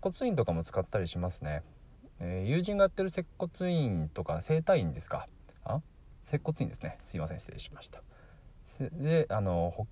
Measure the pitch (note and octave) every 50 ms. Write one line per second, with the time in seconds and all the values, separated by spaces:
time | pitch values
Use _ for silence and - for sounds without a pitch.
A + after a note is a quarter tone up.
0 | - F#3+ F3 - C4 B3 F#3+ C3 A2 F2+ E2+ E2 E2 - - F#2+ F2+ - - G#2
1 | F2+ E2+ - F2+ F2+ F2+ - - C#2+ D2 D2 D2 - - - - - - - -
2 | - - - - E2+ F2 F#2 F#2 F#2+ A2+ D3 F3 F3+ G#3 G3+ G3 G3 F#3+ - -
3 | F#3+ F#3 - F#3 E3+ - - - F#3 E3 - - F3+ F3+ F3 D#3+ C#3+ A2 F#2 E2
4 | D#2 D2+ - - E2 - D#2+ D#2+ - - D#3 D#3+ D#3+ - F#3+ C#3 F#2 D#2+ C2 -
5 | - - - - - - - - - - - - - - A#2 D#3 - - - -
6 | - - - - - - D3+ D3 - D#3+ D#3 - - - - - - - - -
7 | - - - E2+ D2+ E2 D#2 - - - C2+ - - - - - - - - -
8 | - - - - - - - - - - - - - - - - C#3 - E3 E3+
9 | C#3 D#3 E3 D#3+ - - G2+ A2 G2 F#2 F2 E2+ E2+ F2 - - A2 -